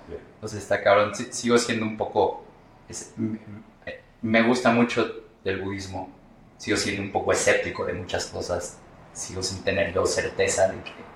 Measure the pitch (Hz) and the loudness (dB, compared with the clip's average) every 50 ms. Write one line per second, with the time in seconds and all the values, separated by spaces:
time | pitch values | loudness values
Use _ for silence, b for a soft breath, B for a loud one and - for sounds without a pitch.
0 | - - - - - - - - - 104 104 101 - - 101 98 - 104 101 104 | -12 -14 -14 -14 -14 -18 -16 -12 -10 -8 -8 -8 -2 -2 -2 2 6 6 6 6
1 | 104 104 - - 120 - - - - 117 120 117 - - 120 113 113 107 104 - | 6 4 0 -6 -8 -8 -8 -2 2 4 4 4 4 2 0 -2 -2 -2 -2 -4
2 | 104 - - 107 95 - - - - - - - - - - - - - 107 - | -4 0 2 2 2 2 2 -4 -10 -18 -20 -20 -20 -20 -20 -20 -18 -14 -14 -14
3 | - - - - 113 110 110 110 - - 101 104 - - - - - - - - | -14 -12 -6 -4 -4 -4 -4 -6 -10 -14 -16 -16 -18 -20 -20 -16 -14 -14 -14 -14
4 | - - - _ - 110 110 113 113 120 127 120 - 123 117 120 120 120 - 120 | -16 -20 -12 _ -2 2 4 4 6 6 4 4 4 4 6 6 4 4 4 2
5 | 107 - - - - - - _ - 95 95 95 95 98 98 98 92 95 92 92 | 0 0 -2 -8 -14 -18 -20 _ -6 -4 -4 -4 -4 -6 -6 -6 -8 -8 -8 -10
6 | 92 - - - - - - - - - - - - 107 104 101 - 104 98 101 | -10 -12 -14 -20 -20 -20 -20 -20 -20 -20 -20 -10 -4 -2 0 0 0 -2 -2 -4
7 | 98 98 - 98 - 95 92 90 - 101 104 101 - 87 87 - 95 - 87 - | -6 -4 -2 -2 2 2 2 4 4 4 4 4 0 -4 -6 -6 -6 -6 -6 -6
8 | 90 - - 87 - - - 90 87 - 90 - - - - - - - - - | -6 -6 -6 -6 -6 -6 -8 -8 -4 -4 -4 -4 -4 -8 -12 -16 -20 -20 -20 -20
9 | - - - - - - 90 92 92 - 95 92 - 98 92 92 - 85 85 92 | -20 -18 -14 -12 -12 -10 -8 -6 -6 -6 -6 -4 -2 -2 0 0 0 0 0 0
10 | 90 87 - 95 92 - - - 95 95 - - 95 95 90 - - - - - | 0 2 2 0 -2 -2 0 0 0 2 4 4 2 2 2 -4 -10 -12 -14 -14
11 | - - - | -18 -18 -20